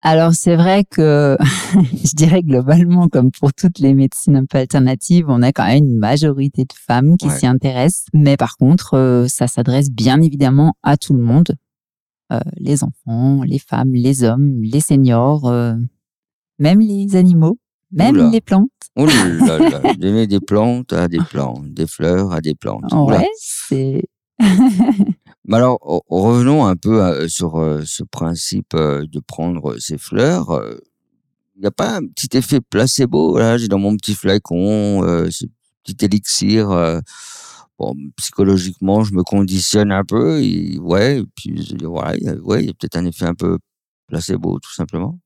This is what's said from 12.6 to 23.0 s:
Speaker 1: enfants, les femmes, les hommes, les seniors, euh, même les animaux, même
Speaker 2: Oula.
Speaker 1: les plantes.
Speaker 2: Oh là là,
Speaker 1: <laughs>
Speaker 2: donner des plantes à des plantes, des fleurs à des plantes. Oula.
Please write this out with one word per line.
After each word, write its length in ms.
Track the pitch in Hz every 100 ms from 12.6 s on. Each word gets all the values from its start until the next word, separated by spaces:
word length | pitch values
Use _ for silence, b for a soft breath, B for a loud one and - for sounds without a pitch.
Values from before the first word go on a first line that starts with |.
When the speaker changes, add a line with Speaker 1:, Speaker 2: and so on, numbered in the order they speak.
| - 143
Speaker 1:
enfants, 600 | - - - 113 127 139
les 160 | 127 135
femmes, 340 | - 120 131
les 300 | 127 123 135
hommes, 380 | 117 120 143 127
les 160 | 110 135
seniors, 680 | - 143 131 117 123 151 127
euh, 260 | 120 120 113 123 _ _ _ _ _ _ _
même 200 | 147 190
les 360 | 220 202 196 190
animaux, 420 | 180 175 160 240 _ _ _
même 240 | 185 208 294
Speaker 2:
Oula. 140 | 240
Speaker 1:
les 80 | 226
plantes. 280 | - 190 233 _ - -
Speaker 2:
Oh 100 | 302
là 220 | 269 90
là, 680 | 82 - 80 330 - -
Speaker 1:
<laughs> 60 | -
Speaker 2:
donner 260 | 92 107 110
des 120 | 98
plantes 540 | - 104 113 123 127
à 160 | 85 87
des 100 | 82
plantes, 520 | 170 - 67 62 73
des 120 | 73 80
fleurs 440 | - 78 90 98
à 80 | 82
des 140 | 80 73
plantes. 360 | - 52 67
Oula. 240 | -